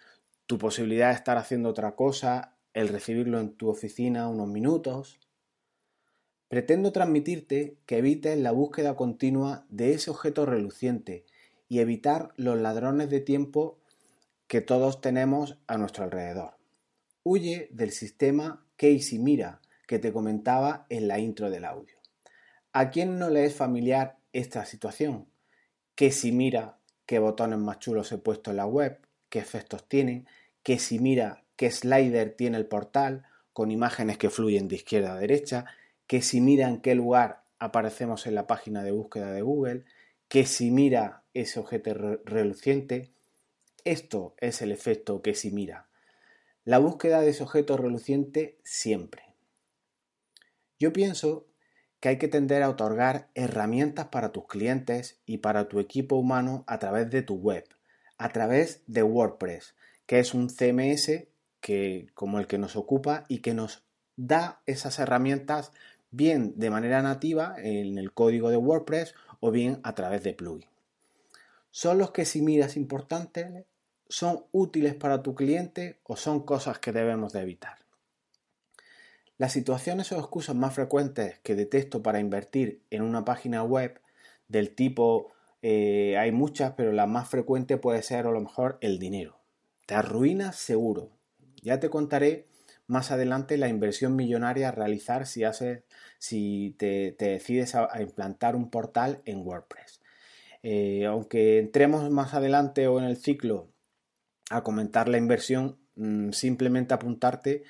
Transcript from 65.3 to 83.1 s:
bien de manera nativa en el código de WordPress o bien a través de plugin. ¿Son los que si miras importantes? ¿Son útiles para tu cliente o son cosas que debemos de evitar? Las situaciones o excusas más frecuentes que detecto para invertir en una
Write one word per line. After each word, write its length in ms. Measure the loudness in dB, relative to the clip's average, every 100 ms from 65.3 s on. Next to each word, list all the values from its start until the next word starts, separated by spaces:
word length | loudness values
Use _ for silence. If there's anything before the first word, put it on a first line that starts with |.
| 0 -2 -4 -6 _ -20 _ _
bien 400 | 2 4 4 0 -2
de 140 | -2
manera 320 | 0 2 2
nativa 540 | 2 -2 -2 -2 -2 -6
en 400 | -4 -4 -4 -6
el 140 | -6
código 380 | 2 4 4 2
de 60 | 2
WordPress 600 | 2 0 0 -4 -4 -12 -20 -4
o 100 | 0
bien 300 | 2 0 -4
a 140 | -6 -6
través 260 | -4 -2
de 100 | -4
plugin. 360 | -6 -10 -12 -16 _ _ _ _ _ _ -20 _ _ _
¿Son 260 | -2 2 2
los 140 | 2
que 120 | -2
si 160 | -2 0
miras 360 | 4 4 2 -2
importantes? 880 | -4 -6 -6 -8 -6 -10 -10 -12 -20 _ _ _ _
¿Son 360 | -4 -2 -2 -2
útiles 420 | 0 2 2 0
para 300 | 0 -2 0
tu 100 | -2
cliente 640 | 0 0 2 -2 -8 -10 -12
o 100 | -12
son 300 | -6 -2 -4
cosas 340 | 0 -2 -2 -6
que 140 | -4
debemos 400 | 0 0 0 -4
de 80 | -6
evitar? 380 | -6 -10 -16 -20 _ _ _ _ _ _ _ _ _ -20 _ -20 -20 _ _ -4
Las 160 | -2
situaciones 580 | 0 0 -2 -2 -4 -4
o 80 | -6
excusas 380 | -6 -8 -4 -2
más 180 | -2
frecuentes 640 | -2 0 0 0 -2 -6 -6
que 100 | -4
detecto 480 | -2 2 0 0 -2
para 160 | 0 0
invertir 640 | 0 -4 -2 -2 -2 -4 _
en 120 | -4
una 220 | -2